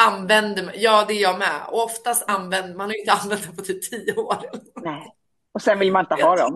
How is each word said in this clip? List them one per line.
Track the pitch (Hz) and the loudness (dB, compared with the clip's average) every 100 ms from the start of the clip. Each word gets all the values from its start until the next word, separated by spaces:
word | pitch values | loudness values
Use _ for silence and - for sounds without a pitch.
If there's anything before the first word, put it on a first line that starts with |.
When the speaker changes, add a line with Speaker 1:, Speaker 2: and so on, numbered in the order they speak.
Speaker 1:
använder | 226 196 185 214 214 190 | 4 4 2 4 2 -4
man, | - 185 | -6 0
ja, | 220 214 208 | 4 4 4
det | |
är | 214 | 2
jag | 196 185 | 0 2
med. | 190 147 - | -2 -4 -4
Och | 220 | -4
oftast | 226 - 247 240 226 | -2 -4 -4 -2 -2
använder, | 196 180 190 180 175 | -4 -2 -4 -4 -8
man | 202 | -8
har | |
ju | 220 | -4
inte | 208 | 2
använt | 202 202 202 160 | 2 2 -4 -6
den | - | -10
på | |
typ | 202 190 - | -8 -8 -8
tio | 233 285 440 | -8 -6 -4
år. | - - 480 - - | -2 -4 -6 -14 -16
Speaker 2:
Nej. | 269 170 147 - _ _ _ _ | -12 -10 -10 -12 _ _ _ _
Och | 220 | -4
sen | 247 196 | 0 2
vill | 190 | 4
man | 190 | 2
inte | 180 151 | 2 2
Speaker 1:
Jag | - | 4
Speaker 2:
ha | 180 | 4
dem. | 247 | 2